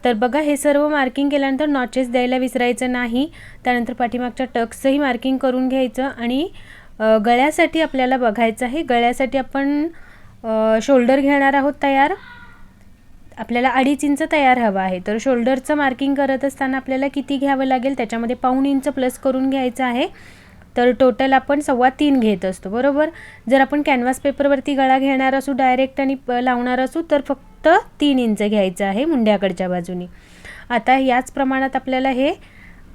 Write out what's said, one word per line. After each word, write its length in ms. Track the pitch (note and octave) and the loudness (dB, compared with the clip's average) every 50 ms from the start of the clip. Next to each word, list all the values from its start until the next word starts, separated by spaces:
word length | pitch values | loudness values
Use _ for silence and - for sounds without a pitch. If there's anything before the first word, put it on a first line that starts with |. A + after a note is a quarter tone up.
| - | 0
तर 80 | B3+ A#3+ | 0 0
बघा, 280 | G#3 A#3+ B3 A3+ D4 | 0 0 0 0 0
हे 160 | D#4 D4 D4 | 0 0 -2
सर्व 320 | C#4 - D4 C#4+ C#4+ D4 D4+ | 0 2 2 2 2 2 2
मार्किंग 400 | D4+ D4 C4+ B3+ B3 - C#4 C#4+ | 0 0 0 -2 -2 -2 -2 0
केल्यानंतर 380 | C#4+ C#4+ C#4 C4+ C4+ C4 D4+ | 0 0 0 0 0 -2 0
नॉचेस 440 | D4+ C#4+ C4+ B3 A#3 - B3+ C4 B3 | 0 0 -2 -2 -2 -2 -4 -4 0
द्यायला 260 | A#3 B3+ B3 B3 B3+ | 0 0 0 0 0
विसरायचं 560 | B3+ B3+ B3+ - B3 B3 A#3+ B3 A#3+ B3+ B3+ B3 | 0 -2 -2 -2 0 0 0 0 -2 -2 -4 -2
नाही. 380 | B3 B3 A#3+ A#3 B3 C#4 E4 - - - - - - - | -2 -4 -2 -2 -2 -2 -2 -6 -16 -20 -20 -20 -6 -2
त्यानंतर 280 | B3+ B3 A#3+ A#3 A#3 B3+ | -2 0 0 -2 -4 -4
पाठीमागच्या 540 | - B3+ A#3 A#3 B3 B3 A#3+ G#3+ - C4 B3 - | -4 -4 -4 -2 -4 -6 -6 -4 -6 -8 -4 -2
टक्सचंही 440 | A#3+ A#3 A3+ - - - C4+ C4+ C#4+ | -4 -4 -4 -6 -2 0 0 2 2
मार्किंग 380 | D4 C4+ B3 A#3+ - C4 C4 | 0 0 -2 -2 -2 -2 -2
करून 320 | B3+ C4+ C4 B3 B3+ B3+ C4 | 0 0 -2 0 0 -2 -2
घ्यायचं 400 | C4 C4+ C4 B3 B3+ - C4 C#4 B3 B3 | 0 0 -2 -2 -2 -4 -6 -6 -6 -6
आणि, 300 | A#3 A#3+ B3 C4+ D#4 G#4 - - - - - - - - - - | -6 -4 -2 -2 -4 -4 -8 -14 -20 -20 -20 -20 -20 -20 -10 -2
अ, 180 | A3 A3 A3 A3 G#3 | 2 2 2 4 4
गळ्यासाठी 540 | A#3+ A#3+ A#3+ C4 D4+ D4+ - E4+ D4+ - D#4+ | 2 2 4 4 2 2 2 0 2 2 0
आपल्याला 360 | D#4+ D4+ - C4 B3+ B3+ B3+ | -2 0 0 -2 0 0 0
बघायचं 500 | B3+ B3 A3+ G3+ A#3 A#3 A3+ A3 A3 B3+ | 2 0 0 0 2 0 0 0 -2 -4
आहे. 160 | A#3+ B3 D#4 E4 | -4 -4 -4 -2
गळ्यासाठी 560 | C4 B3 A#3 A#3 A#3+ B3 - C4+ B3 C4+ C4+ | 0 0 2 2 2 0 0 -4 -2 -2 -4
आपण, 500 | B3+ - - C#4 C#4 C#4 C#4+ D4 D4+ E4+ E4+ - - - - - - - - - - | -4 -4 -4 -2 -2 0 0 0 -2 -4 -6 -12 -20 -20 -20 -20 -20 -20 -20 -14 -6
अ, 340 | A3+ A3 A3 A3 A3 A3 A3+ A3 | -4 -2 0 2 2 2 2 4
शोल्डर 380 | - C#4 C4 A#3+ A#3 C4 C#4 | 4 4 4 6 4 2 2
घेणार 340 | C#4 C#4 C#4+ C#4 C#4 C4+ C4+ | 2 2 2 4 2 2 2
आहोत 180 | C#4+ C4+ C#4+ C#4+ - - | 2 0 0 -2 -2 -2
तयार. 320 | C#4 C#4 C4+ C#4 D4+ F#4+ - - - - - - - - - - - - - - - - _ - - - - - - - - | 0 2 2 2 2 0 -6 -10 -20 -20 -20 -20 -20 -20 -20 -20 -20 -20 -20 -20 -20 -20 _ -20 -20 -20 -20 -20 -20 -14 -12
आपल्याला 300 | A3 - A#3 A#3+ B3 C4 | -8 -4 -2 0 0 2
अडीच 360 | A#3 B3+ C4 C4 D4 C4+ - | 2 2 2 2 2 0 0
इंच 180 | C#4+ C#4+ C#4 D#4 D#4 - | 0 0 0 0 0 0
तयार 260 | D4+ C#4+ B3+ B3+ B3 | 2 4 4 4 4
हवा 240 | A#3+ A3 F#3+ F#3+ F#3+ | 2 0 0 0 -2
आहे. 180 | F#3 F#3 F3+ F3+ | -2 -2 -4 -4
तर 100 | - G#3 A3+ | -4 -4 -2
शोल्डरचं 540 | A3 C4+ C4 A#3+ A#3 B3 C4+ C4+ C4 - D4+ | 0 0 0 0 2 0 0 -2 0 -2 -2
मार्किंग 400 | D4+ D4 C4+ C4 B3 C#4+ C#4 C#4 | 0 0 -2 -2 -2 -2 -2 0
करत 300 | C#4 C#4+ C4 C4+ B3+ C#4 | 0 0 0 0 -2 -2
असताना 320 | C#4 C4+ - C4+ C4 C4 | -4 -4 -4 -4 -4 -4
आपल्याला 320 | C4+ - - C4 C4 C4+ C#4+ | -4 -4 -4 -4 -2 -2 -2
किती 280 | C#4 C#4+ C4 - C#4+ | -4 -4 -4 -4 -4
घ्यावं 280 | C4+ C#4 C#4 C#4 C4 C4+ | -2 0 0 0 0 0
लागेल, 320 | C4 C4 B3+ A#3 C4+ C#4 | 0 0 0 0 -2 -2
त्याच्यामध्ये 400 | - A#3+ A3 A#3 A3+ A#3 A#3 B3 | -4 -4 -4 -4 -6 -4 -4 -6
पाऊण 300 | A#3+ - B3+ B3+ C4 C4+ | -2 0 0 0 2 2
इंच 220 | C#4 C#4+ C4+ B3+ D4+ | 2 0 0 0 -2
प्लस 300 | C4+ C#4 C4 B3+ B3+ - | -2 -2 -2 -2 -4 -2
करून 320 | - C#4 B3+ C4 C4 C4+ | -2 -2 0 0 0 0
घ्यायचं 340 | C4+ C4+ C4 B3+ B3 - C4 | 0 0 -2 -4 -2 -2 -4
आहे. 220 | B3 A#3+ A#3+ D4 F#4+ - - - - - - - - - - - - - | -2 0 -2 -4 -4 -6 -14 -20 -20 -20 -20 -20 -20 -20 -20 -20 -8 -2
तर 160 | B3 A#3+ B3 B3 - | 2 2 2 4 4
टोटल 320 | C4+ B3+ A#3 - C4+ C4+ C4+ | 4 2 4 2 0 2 2
आपण 280 | C4 B3+ - C#4+ C#4+ | 2 2 2 -2 -2
सव्वा 280 | D4 - C#4 A#3+ B3 C4 C4 - | 0 -2 0 2 2 2 2 2
तीन 200 | D4+ D4 C#4 C4 | 2 2 4 4
घेत 240 | A3+ A3 G3+ F#3 F#3 | 4 2 0 0 -2
असतो, 260 | F#3+ F#3+ - - F#3+ | -6 -6 -6 -10 -8
बरोबर? 400 | G3 A#3 B3+ C#4+ C#4 C#4+ D4+ D#4+ E4 - - - - - - A3+ | -4 0 0 0 2 2 0 -2 -2 -10 -20 -20 -20 -14 -2 2
जर 100 | B3 C4+ | 4 4
आपण 220 | C4+ C4+ C#4+ D4 C#4+ | 4 2 0 -2 0
कॅनव्हास 380 | D#4 C#4 B3 A#3+ B3 C4 - | 2 0 2 2 -2 -2 -2
पेपरवरती 540 | - C#4+ C#4 - C#4+ C#4+ C#4+ C#4 C4+ - C#4+ | -2 -4 -2 0 0 2 2 0 0 -2 0
गळा 240 | C4+ C4+ C4 C4 C4+ | 0 4 4 4 4
घेणार 360 | C4 C#4 C4+ C4 C4 C4 C4 | 4 2 0 2 2 2 0
असू 180 | C4+ C4+ - C#4 | 0 -2 -2 -2
डायरेक्ट 480 | A#3+ C4+ B3+ B3+ B3 C4 C4 C4 - | 0 2 2 2 2 0 -2 -2 -2
आणि 140 | C#4 C4 C#4 | -2 -2 -2
प-, 160 | C4 - - | -4 -4 -4
लावणार 500 | B3 A#3+ B3 B3+ B3 A#3+ B3 B3+ B3+ B3 | -4 -2 0 0 0 0 0 -2 -2 -2
असू, 220 | C4 C4 - E4 E4 - | -2 -2 -4 -6 -2 0
तर 100 | D4+ C#4+ | 0 0
फक्त 480 | C#4 - C4+ - - - - - - D#4 E4+ G4+ - - - - | 0 -2 -6 -6 -8 -20 -20 -2 2 4 4 4 2 -2 -6 -2
तीन 180 | D4 D4 C#4 B3+ | 0 2 2 2
इंच 240 | B3 A3+ G#3+ G3 G#3+ | 0 0 -2 0 -2
घ्यायचं 420 | G#3 G#3+ G#3+ G3 F#3+ F3+ F3+ G3+ | 0 0 0 0 0 -2 -2 -4
आहे 200 | G3 G3 G#3 C4+ | -2 -2 -2 -2
मुंड्याकडच्या 640 | E4 E4 C4 A3+ G#3+ G#3 G3 G3+ F#3+ F#3 F#3 F#3+ F3+ | 0 0 0 2 2 2 2 0 -2 -2 -2 -4 -4
बाजूने. 380 | F3+ F3+ F3 F3+ F#3 F3+ F3+ F3 - - - - - - - - - - - - | -4 -6 -6 -8 -10 -10 -10 -12 -16 -20 -20 -20 -20 -20 -20 -20 -20 -20 -10 -4
आता 280 | A#3+ A#3 A3 - B3+ C4+ | -4 -2 2 2 2 4
याच 340 | C4+ C4 A#3+ B3 B3+ - - | 4 2 2 0 -2 -4 -4
प्रमाणात 440 | - C#4 C4 C4 C4 C4+ C4+ C4+ | -4 -2 0 0 -2 -2 -2 -4
आपल्याला 320 | C4 - C4 C4 C4 C4 C4+ | -4 -4 -2 -4 -2 0 0
हे 240 | C4 B3 C4+ D4 F#4 G4 - - - - - - - - - - | 0 0 0 0 -2 -4 -10 -20 -20 -20 -20 -20 -20 -20 -20 -14